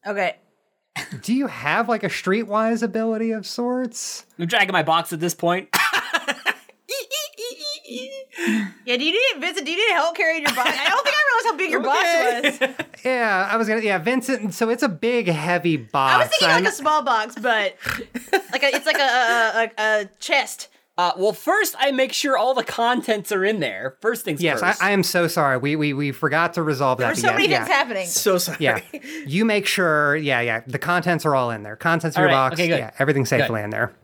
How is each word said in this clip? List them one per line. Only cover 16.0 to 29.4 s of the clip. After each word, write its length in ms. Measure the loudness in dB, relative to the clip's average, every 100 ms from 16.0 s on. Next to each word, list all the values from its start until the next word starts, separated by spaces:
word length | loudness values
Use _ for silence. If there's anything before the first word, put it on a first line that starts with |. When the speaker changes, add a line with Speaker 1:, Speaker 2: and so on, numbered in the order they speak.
| 4
Speaker 1:
I 40 | 4
was 100 | 4
thinking, 200 | 2 4
like, 80 | 4
Speaker 2:
I'm 100 | 2
Speaker 1:
a 60 |
small 300 | 0 0 2
box, 320 | 2 0 -2
but, 420 | -4 -2 0 0 -6 -10 -10 -10 -14 -2 -2 -2
like, 100 | 0
a, 120 | 0
it's 120 | 0 0
like 120 | 0
a, 20 |
a, 640 | 2 2 2 2 2 0
a, 60 | -2 0 0 0
a 20 | -2 _
chest. 500 | 0 0 0 -8 -16 _ _ 0
Speaker 3:
Uh, 140 | 0 2
well, 160 | 0
first 420 | 0 0 0 0 0
I 120 | 0
make 200 | 2 0
sure 240 | 0 0 2
all 180 | 2
the 100 | 0
contents 680 | -2 -2 0 0 0 -2 0
are 120 | 0
in 160 | 0 0
there. 360 | -2 -4 -8 -4
First 240 | -2 -2
things 180 | -4 0
Speaker 2:
Yes, 200 | 0 2
I, 60 | 0
Speaker 3:
first. 120 | 2
Speaker 2:
I 80 | 2
am 120 | 2
so 240 | 2 2 0
sorry. 280 | 2 2 2
We, 180 | 0 0
we, 160 | 0
we 200 | 0 -4
forgot 420 | -2 0 2 0
to 80 | 0
resolve 360 | -2 0 2 2
that 60 |
Speaker 1:
There 60 | 0
were 40 | 0
so 40 |
Speaker 2:
together. 160 | 0 2
Speaker 1:
many 100 | 2
things 200 | 2 2
Speaker 2:
Yeah. 60 |
Speaker 1:
happening. 320 | 0 0 -4 -4
Speaker 4:
So 320 | 0 2 2
sorry. 200 | 0 0
Speaker 2:
Yeah. 200 | 0 0 -4 -16 -14 -12 -4
You 180 | 0